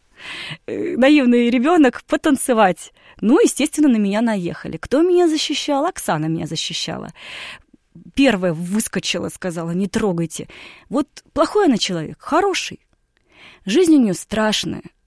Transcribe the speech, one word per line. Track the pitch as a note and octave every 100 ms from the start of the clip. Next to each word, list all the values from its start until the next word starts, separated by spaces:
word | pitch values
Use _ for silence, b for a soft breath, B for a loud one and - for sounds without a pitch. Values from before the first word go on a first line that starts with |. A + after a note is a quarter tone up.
| _ B B B B B -
э, | G3+ G#3+ F4
наивный | C4 D4+ B3 A#3+ A#3+
ребенок | B3 C4 F4+ C4 -
потанцевать. | - D4+ D#4+ C#4+ - A3+ G3 E3+ - b b b
Ну, | G#3 D#4+
естественно, | F#4+ - C#4+ - D4
на | A3+
меня | G3+ G#3
наехали. | A#3 G#3 E3+ D3+ - D#3+
Кто | - C#4
меня | F4 F4 F4
защищал? | D4+ - D4 - C#4 E4
Оксана | - - E3 D#3
меня | D#3+ D#3+
защищала. | D#3+ - E3 - B2 - B B B B B _ _ _ E3 -
Первая | - F3+ G3+ F3+
выскочила, | D#3 F3 G#3 - F#3+ - F3+ -
сказала: | - F#3 E3+ E3
"Не | F3 G3
трогайте". | A3+ G#3+ E3+ E3 - D#3+ B B B B
Вот | A#3+ - - -
плохой | - - G#4 F#4+
она | A3
человек, | - F3 D3+ D#3+
хороший. | - D#4 G4 F#4 - - _ _ _ _ b b b b -
Жизнь | B3 F4 D4+
у |
нее | A3+
страшная. | F3+ - G#3+ G#3+ G3 - - - -